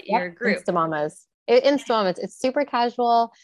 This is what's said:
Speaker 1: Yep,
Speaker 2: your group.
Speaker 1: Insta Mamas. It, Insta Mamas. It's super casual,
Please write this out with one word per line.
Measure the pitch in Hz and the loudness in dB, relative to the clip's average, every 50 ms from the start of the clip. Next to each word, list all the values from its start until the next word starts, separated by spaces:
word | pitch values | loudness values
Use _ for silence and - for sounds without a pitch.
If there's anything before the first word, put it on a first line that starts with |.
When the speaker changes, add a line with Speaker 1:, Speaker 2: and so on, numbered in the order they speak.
| - | -6
Speaker 1:
Yep, | 190 202 247 | -4 -2 -2
Speaker 2:
your | 180 175 | -2 -4
group. | 170 - - 214 175 - - | -10 -6 -4 -2 -2 -2 -2
Speaker 1:
Insta | 202 180 | -2 0
Mamas. | 175 165 160 160 151 147 156 - - _ _ _ _ - | 0 0 0 -2 -2 -4 -4 -6 -12 _ _ _ _ -2
It, | - 240 254 - | 2 2 4 4
Insta | 277 285 - - - | 4 2 2 0 -2
Mamas. | 233 220 202 185 170 - | 0 0 0 0 -2 -4
It's | 202 185 - - | -8 -12 -10 -4
super | - 262 254 294 277 | -4 -2 -2 -2 -4
casual, | - - 240 240 240 226 - 240 233 233 233 233 226 _ _ | -2 -2 -2 -2 -2 -2 0 0 2 4 2 2 0 _ _